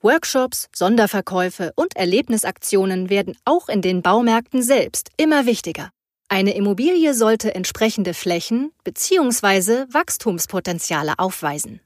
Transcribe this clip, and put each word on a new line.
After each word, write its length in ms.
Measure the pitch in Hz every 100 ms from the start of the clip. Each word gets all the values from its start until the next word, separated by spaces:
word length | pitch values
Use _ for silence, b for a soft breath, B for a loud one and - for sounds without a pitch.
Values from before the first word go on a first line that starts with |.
Workshops, 680 | 208 311 - 269 254 - -
Sonderverkäufe 960 | - 185 226 208 202 - 185 180 - 170 -
und 180 | 339
Erlebnisaktionen 1160 | - 180 196 269 226 - - - 196 190 185 185
werden 260 | 202 196 -
auch 240 | - 339 -
in 140 | 208
den 200 | 180 185
Baumärkten 600 | 180 208 233 226 240 254
selbst 480 | 240 262 160 - - -
immer 300 | 311 302 247
wichtiger. 440 | 226 - 160 151 _ _ _ _
Eine 220 | 196 196
Immobilie 580 | - 202 196 277 359 320
sollte 440 | 247 220 220 214 185
entsprechende 580 | 185 - 220 220 180
Flächen 560 | 165 - 170 - 233 285 _
beziehungsweise 1040 | - - - 381 269 233 202 196 185 240 262
Wachstumspotenziale 1300 | 277 349 - 220 170 - 190 180 170 - 160 151 -
aufweisen. 640 | 190 - 156 147 113 110